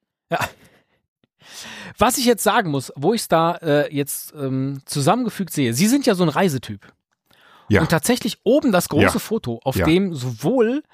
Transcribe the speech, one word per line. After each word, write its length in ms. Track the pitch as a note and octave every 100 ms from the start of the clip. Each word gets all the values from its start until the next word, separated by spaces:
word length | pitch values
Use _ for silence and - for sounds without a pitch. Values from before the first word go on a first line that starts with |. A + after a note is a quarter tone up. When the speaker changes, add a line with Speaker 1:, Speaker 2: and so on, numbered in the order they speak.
| _ _ -
Speaker 1:
Ja. 80 | E3 - - _ _ _ _ _ _ _ _ - - - - F3+ -
Was 200 | A3+ C#4+
ich 80 | A#3+
jetzt 180 | A3+
sagen 280 | G#3 A3+ F3
muss, 200 | C#3 - C#3
wo 180 | D#3
ich's 140 | A3+ -
da, 280 | E3 E3 E3
äh, 360 | D#3+ D3 C3+
jetzt, 400 | C#3+ C#3+ - - D3+
ähm, 460 | C3+ C3 C3+ C#3 -
zusammengefügt 680 | D3 C#3 A#3 A#3 - F3+
sehe, 200 | D3+ A#2+
Sie 140 | A#2+ G#3+
sind 180 | C#4+ B3+
ja 100 | F3+
so 80 |
ein 60 | E3+
Reisetyp. 580 | D#3 F#3+ C3+ - G2+ - _ _ _ _ _ _ _ -
Speaker 2:
Ja. 120 | G3
Speaker 1:
Und 80 | D#3+
tatsächlich 480 | D#3+ - B3 G#3+ -
oben 280 | - D4 C#4
das 180 | F3+ -
große 140 | -
Speaker 2:
Ja. 160 | F#2+ G#3+
Speaker 1:
Foto, 400 | - A3+ B2 A#2
auf 120 | C3+ B2
Speaker 2:
Ja. 100 | C#3+
Speaker 1:
dem 280 | F3 G3 D3
sowohl 680 | B2+ A2 D#3 C4 A3 C#4+ -